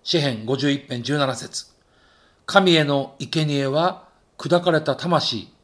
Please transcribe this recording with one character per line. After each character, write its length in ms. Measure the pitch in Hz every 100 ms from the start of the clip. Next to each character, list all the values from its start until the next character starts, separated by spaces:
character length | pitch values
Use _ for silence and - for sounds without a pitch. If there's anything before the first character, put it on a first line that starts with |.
詩 160 | - 170
編 260 | 143 113
五 120 | 110 135
十 140 | 143
一 180 | 139 -
編 140 | 123
十 120 | 117 147
七 200 | 135 123
節。 300 | - - - _ _ _ _ _ _ _
「神 300 | - 196 190
へ 80 | 165
の 320 | 143 139 135 -
生 240 | 131 170
贄 240 | 156 143 139
は 400 | 147 180 180 - _ _ -
砕 240 | - 175
か 120 | 175
れ 80 | 156
た 160 | 156 127
魂 520 | 170 160 - 113 82 _